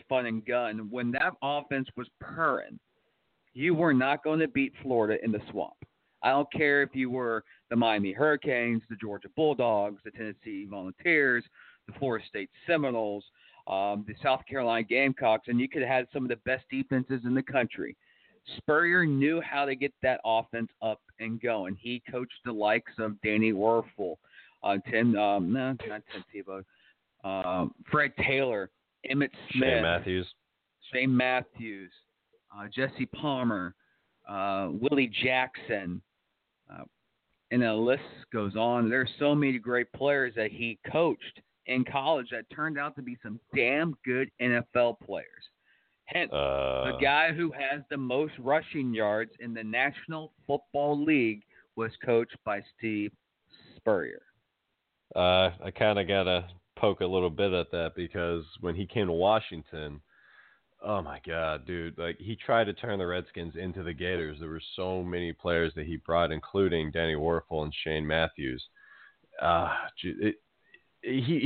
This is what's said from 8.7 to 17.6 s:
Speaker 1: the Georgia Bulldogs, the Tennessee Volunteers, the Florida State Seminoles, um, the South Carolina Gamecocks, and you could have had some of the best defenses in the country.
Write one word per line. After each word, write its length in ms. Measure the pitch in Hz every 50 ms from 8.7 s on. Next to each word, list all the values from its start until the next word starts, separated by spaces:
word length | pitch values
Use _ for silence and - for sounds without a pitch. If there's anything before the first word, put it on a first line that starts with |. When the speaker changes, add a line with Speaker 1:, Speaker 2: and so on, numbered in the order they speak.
| 117 110 110 -
Speaker 1:
the 80 | 113
Georgia 320 | 98 113 107 101 98 - 95 -
Bulldogs, 680 | 151 160 151 139 120 127 117 110 104 101 107 104 95 -
the 80 | 110
Tennessee 540 | - - 110 107 98 _ - 113 104 98 104 98
Volunteers, 760 | 101 98 92 95 - _ - 175 165 151 139 131 123 120 - - _ - - - - _ _ -
the 40 | - -
Florida 260 | 139 131 113 107 - -
State 220 | - 104 98 - _ - -
Seminoles, 580 | - 170 151 147 131 120 117 110 104 101 101 101 _ _ _ _ - _ - -
um, 380 | - 95 95 98 101 104 104 104
the 80 | 107 107 -
South 200 | - 139 131 123 - -
Carolina 360 | 139 135 123 117 117 113 110
Gamecocks, 640 | - 117 131 139 135 127 - 131 113 110 107 - 120
and 120 | 120 120
you 80 | 131 135
could 140 | - 156
have 80 | 127 120
had 160 | 135 127 123 -
some 120 | - 139 127
of 40 | 123
the 80 | 120
best 280 | 113 - 127 131 127 - -
defenses 520 | 131 135 131 - 139 127 127 - 135 123 117
in 100 | 120 127
the 80 | 131
country. 540 | 131 - 139 135